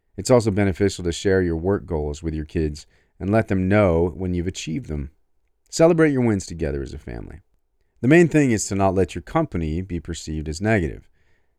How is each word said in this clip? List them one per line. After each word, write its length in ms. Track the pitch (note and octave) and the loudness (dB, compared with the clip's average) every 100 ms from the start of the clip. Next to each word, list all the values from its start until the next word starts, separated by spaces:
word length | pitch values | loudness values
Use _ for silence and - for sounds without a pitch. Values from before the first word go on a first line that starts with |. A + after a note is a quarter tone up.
| _ - | _ -12
It's 140 | F#2 | 2
also 180 | B2 A2 | 4 4
beneficial 540 | G2 G2+ F2+ G2+ - | 2 0 2 -2 0
to 80 | F2 | -4
share 320 | E2+ G2+ F#2+ | -2 0 2
your 120 | F2+ E2 | 2 -2
work 300 | F2 G2+ D2+ | -2 -2 -2
goals 380 | E2 D2 D2 | -4 -4 -6
with 100 | D#2+ | -6
your 120 | D#2 D2+ | -6 -6
kids 420 | E2+ D#2 D2 - _ _ _ | -2 -2 -4 -16 _ _ _
and 100 | F2+ | 0
let 180 | A2 G#2+ | 0 0
them 200 | G2 F#2 | 0 2
know 440 | G#2 G2+ E2 F2 - | 4 4 4 0 -2
when 180 | F#2 | -4
you've 140 | F2 F2 | -4 -4
achieved 400 | - - D3+ B2 | -8 -8 -8 -8
them. 240 | D2+ C#2 _ _ _ _ _ _ | -8 -10 _ _ _ _ _ _
Celebrate 420 | - E3 E3+ D#3+ | 2 4 6 2
your 120 | C3+ | 2
wins 240 | A#2+ G2+ - | 2 0 -2
together 340 | E2+ D#2 C#2+ | -6 -4 -4
as 140 | C2 C#2+ | -8 -12
a 20 | |
family. 440 | - A#1 G1+ - _ _ _ _ _ _ | -12 -12 -14 -18 _ _ _ _ _ _
The 60 | A#2+ | 6
main 200 | E3 E3+ | 6 8
thing 220 | D#3 C#3 | 4 2
is 160 | G#2+ - | 2 0
to 80 | G2 | 0
not 200 | F#2+ F#2 | 2 2
let 180 | F#2 | 0
your 80 | - | -2
company 640 | - D#3+ D#3+ F2+ D#2 D#2+ | -6 -4 -2 -4 -4 -4
be 160 | F#2+ E2+ | -6 -8
perceived 500 | D#2 E2 - D#2 D2+ | -8 -10 -8 -8 -8
as 120 | D2+ | -4
negative. 460 | G#2+ A2 D#2 G1+ _ _ _ _ _ | 0 0 0 -6 _ _ _ _ _